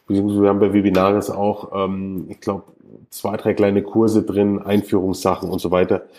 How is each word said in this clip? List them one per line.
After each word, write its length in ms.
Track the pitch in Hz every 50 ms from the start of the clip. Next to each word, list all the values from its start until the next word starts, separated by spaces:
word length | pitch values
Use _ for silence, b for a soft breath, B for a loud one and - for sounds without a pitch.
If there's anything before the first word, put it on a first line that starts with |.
| B
Beziehungsweise 360 | - 101 98 101 104 101 101
wir 80 | 101 98
haben 100 | 98 98
bei 120 | 104 98
Webinaris 580 | 98 104 95 101 92 92 95 98 101 104 - -
auch, 560 | - 98 101 104 101 - - - 95 98 98
ähm, 400 | 95 98 95 95 98 95 90 78 -
ich 100 | 98 -
glaub, 360 | - 107 98 95 - _ _ _ _ - 53 - - -
zwei, 260 | - - - 101 101
drei 180 | 104 - 110 98
kleine 280 | - 104 101 101 101
Kurse 400 | 95 - - 110 113 107 107 107
drin, 380 | 87 - 95 101 104 101 101 98
Einführungssachen 880 | - 98 104 104 101 - 107 95 92 95 90 - - 95 90 - 95 85
und 120 | 90 85
so 100 | - 85
weiter, 320 | 90 90 90 90 101 90 - B B